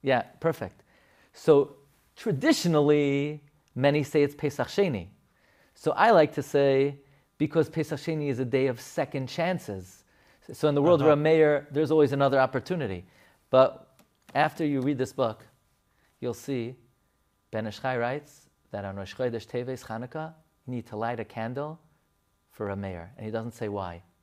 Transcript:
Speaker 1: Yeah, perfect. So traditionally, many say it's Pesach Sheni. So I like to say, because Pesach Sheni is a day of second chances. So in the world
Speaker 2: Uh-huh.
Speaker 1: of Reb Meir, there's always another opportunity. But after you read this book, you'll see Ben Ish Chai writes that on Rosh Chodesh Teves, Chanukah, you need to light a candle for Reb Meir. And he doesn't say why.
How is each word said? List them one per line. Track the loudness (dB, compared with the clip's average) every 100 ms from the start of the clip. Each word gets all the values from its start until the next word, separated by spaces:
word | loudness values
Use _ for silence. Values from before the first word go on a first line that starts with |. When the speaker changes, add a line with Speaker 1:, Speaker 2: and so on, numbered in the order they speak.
Speaker 1:
Yeah, | 2 0 0 -4
perfect. | -4 -4 -8 _ _ _ _ _ _
So | -6 4 4 4 -6 _ _ _ -10
traditionally, | -4 0 2 2 2 2 4 4 4 0 -2 -8 _ _ _
many | 0 2 2
say | 0 2
it's | 0 0
Pesach | -6 -4 -4
Sheni. | 0 0 -2 -8 _ _ _ _ _ _
So | _ -4
I | 2 4
like | 6 4
to | 0
say, | -2 2 4 4 2 -2 _ _ _ _
because | -2 0 -2
Pesach | -2 -6 -6
Sheni | -6 -4 -4
is | -4
a | 0
day | 0 0
of | -2
second | -8 -6 -6 -6 -8
chances. | -4 -4 -4 -6 -12 -12 -20 _ _ _ _ -20
So | -2 0
in | 2
the |
world | 4 6
Speaker 2:
Uh-huh. | 6
Speaker 1:
of | 4
Reb |
Meir, | 4 4 4 2 -2
there's | -2 2
always | 4 4
another | 4 2 4
opportunity. | 2 0 -4 -6 -4 -6 -12 _ _ _ _
But | 6 6 4 -20 _ _ _ _ 0
after | 0 0 -2
you | 0
read | -2 -2
this | -4
book, | -2 -2 -2 -16 _ _ _ _ _ _ _
you'll | -8 -8
see | -6 -6 -6 -12 _ _ _ _ _ _ _
Ben | -8 -8
Ish | -8
Chai | -6 -4
writes | -4 -6 -12 _ _ _ _
that | -10 -10
on | -10
Rosh | -12 -6
Chodesh | -6 -6 -8
Teves, | -8 -8 -10 -10
Chanukah, | -12 -10 -12 -12 -14 _ _ -12
you | -10
need | -10
to | -8
light | -6 -6
a | -10
candle | -8 -8 -8 -10 -12 _ _ _ _ _ _ _
for | _ -6
Reb | -6
Meir. | -8 -10 -14 -14
And | -8
he |
doesn't | -8 -8
say | -8 -8
why. | -6 -8 -10 _ _